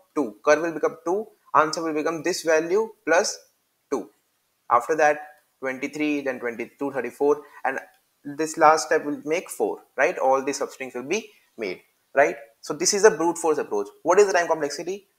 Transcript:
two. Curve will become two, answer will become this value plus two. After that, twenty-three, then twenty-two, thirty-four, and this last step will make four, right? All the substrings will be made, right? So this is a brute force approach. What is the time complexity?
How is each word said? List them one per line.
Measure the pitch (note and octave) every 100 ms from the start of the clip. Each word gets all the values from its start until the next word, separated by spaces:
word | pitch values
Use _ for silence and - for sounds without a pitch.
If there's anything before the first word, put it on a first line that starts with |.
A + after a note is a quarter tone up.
| _
two. | - B2 -
Curve | - D3+
will | E3+
become | D#3 D#3 D#3 E3+
two, | G3 A3 _ _
answer | C#3 D#3 D#3
will | E3
become | D#3 D3+ E3
this | D3 -
value | D#3 D#3 E3 G3 A3 - -
plus | E3 G#3 - _ _ _ _ _
two. | B2+ F#2 _ _ _ _ _ _
After | A#2+ - D#3+
that, | D3+ D3 - - _ _
twenty-three, | C3 C3 C#3+ D3+ D3+ D3
then | C3+ B2
twenty-two, | A#2+ A2+ A#2 _ C#3
thirty-four, | C3 A#2+ - C#3+ D3 - -
and | B2 C3+ - _ _ _
this | C#3+ C#3+ D#3 D#3+
last | D3+ D#3 -
step | D#3
will | C#3+ C#3+
make | D3 E3+ -
four, | - G#2 F2+ - -
right? | D3+ -
All | C3 C3+
the | C3+
substrings | C#3 B2+ - C3
will | B2
be | C3+ G3+ - _ _ -
made, | G#2 - _ _ _
right? | C3 D3+ - - _
So | -
this | D3+ F3+
is | G3+
a | G#3
brute | D#3+ E3 D#3+
force | E3 D3
approach. | A2 G#2+ G2+ -
What | D3+ F#3
is | G3+
the |
time | F#3 E3+
complexity? | D#3+ D3 D#3+ E3+ G3+ _